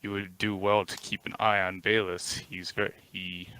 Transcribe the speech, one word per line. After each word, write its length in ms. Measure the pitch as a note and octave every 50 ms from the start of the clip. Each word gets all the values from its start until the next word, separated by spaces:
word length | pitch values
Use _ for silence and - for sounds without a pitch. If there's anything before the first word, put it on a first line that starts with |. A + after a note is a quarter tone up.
You 100 | - G2+
would 260 | G2+ G2+ G2+ F#2+ F2+ -
do 180 | - G#2+ G#2
well 300 | F#2+ F#2+ G2+ G#2 G#2 F#2+
to 100 | - -
keep 300 | - - - - - _
an 80 | A#2 - -
eye 220 | G#2+ A2 G#2 G2+
on 200 | F#2+ F#2 F#2+ F#2
Bayless. 580 | - A2 G#2+ A2+ G#2 F#2 F2+ F2+ - - - -
He's 320 | - - - F2+ F2+ -
very, 240 | - - G#2 - - - - _
he 380 | - F#2 F#2 F#2 F2+ F2 F2+ - -